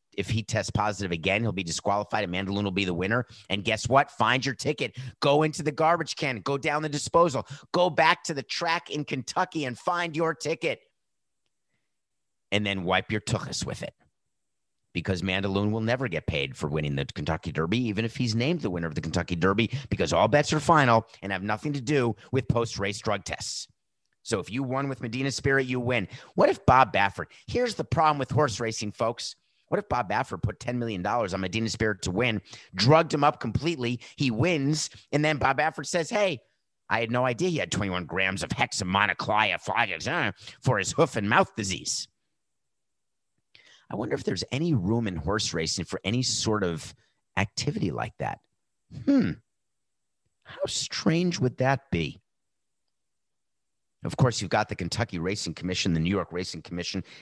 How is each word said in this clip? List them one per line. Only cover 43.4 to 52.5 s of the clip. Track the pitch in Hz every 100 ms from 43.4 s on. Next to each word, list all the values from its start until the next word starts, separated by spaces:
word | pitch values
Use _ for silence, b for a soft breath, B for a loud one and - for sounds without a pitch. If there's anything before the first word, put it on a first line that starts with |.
| _ b b b b
I | -
wonder | 247 127
if | 110
there's | 92 92
any | 131 170
room | 127 90 117 107
in | 82
horse | 76 107 -
racing | 82 80 - 82
for | 92
any | 95 120
sort | 123 - 113 107 87
of | 80 - - _ _ _ 92
activity | 101 - 147 208 90
like | 58 - -
that. | 55 50 _ _ _ _ _ - -
Hmm. | 277 95 - _ _ _ _ _ _ _ _ _ _
How | - - 571
strange | - - - - 165 180 170
would | 127 -
that | 127 135 -
be? | 85 73 - _ _ _